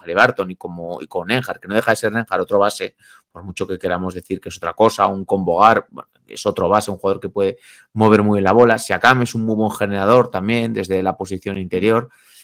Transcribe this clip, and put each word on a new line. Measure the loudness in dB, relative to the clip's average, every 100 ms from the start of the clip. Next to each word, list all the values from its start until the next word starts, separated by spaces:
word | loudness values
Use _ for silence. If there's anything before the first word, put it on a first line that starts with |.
Haliburton | -4 2 4 2 -6
y |
como, | -10 -14 -12 -10 -12
y | -10
con | -8 -4
Nembhard, | -4 -4 -10
que | -4
no |
deja | -2 0
de | 0
ser | -2
Nembhard | -4 -2 -4
otro | 0 2
base, | 2 -2 -10 -12 _ -20 _
por | -18
mucho | -16 -10 -8
que | -6
queramos | -4 -4 -6
decir | -10 -10 -10
que | -10
es | -10
otra | -8
cosa, | 2 2 4 0
un | -2
Combo | -2 -2 0
Guard, | 4 4 4 -2
bueno, | -12 -20 _ -20
es | -6 -6
otro | -2 0
base, | 0 0
un | -4
jugador | -4 -4
que | -6
puede | -4 -4 -4 -14 -20 _
mover | 2 6 6
muy | 4 2
bien |
la | 4
bola. | 6 6 4
Siakam | -2 2 2 2
es | 0
un | -4
muy | -2 -2
buen | -2
generador | -2 -4 0 4 4 4
también | -2 -2 -2 -2
desde | -4 -2 -2
la | -2 -4
posición | -8 -8 -8 -8
interior. | -6 -2 2 0 -2 _ _ -20